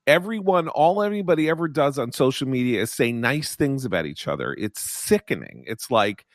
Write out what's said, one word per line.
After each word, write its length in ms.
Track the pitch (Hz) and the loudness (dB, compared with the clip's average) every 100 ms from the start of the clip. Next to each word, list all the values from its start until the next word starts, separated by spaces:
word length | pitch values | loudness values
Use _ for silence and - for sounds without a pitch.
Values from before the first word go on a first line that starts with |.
| - | 2
Everyone, 640 | 160 196 220 190 180 160 | 2 2 -2 2 2 2
all 340 | - 160 202 | 2 2 4
anybody 460 | 208 208 180 160 156 | 0 0 2 2 2
ever 180 | 165 165 | 0 -2
does 320 | 143 143 139 | 0 0 0
on 120 | 120 | -4
social 360 | - 131 - 131 | 2 2 2 -2
media 340 | 127 123 107 | 0 0 0
is 100 | 113 | 0
say 200 | - 117 | 0 0
nice 440 | 117 120 147 147 - | 0 0 -2 -4 -2
things 300 | 143 135 127 | -2 0 -2
about 200 | 90 76 | -2 -4
each 220 | 76 - | -8 -6
other. 280 | 71 64 - | -4 -4 -4
It's 240 | 107 - | -6 -6
sickening. 840 | - - - 208 - 95 50 60 64 | -10 -8 0 0 0 -8 -8 -16 -12
It's 240 | 113 - | -10 0
like, 340 | 117 104 101 _ | 2 2 -2 _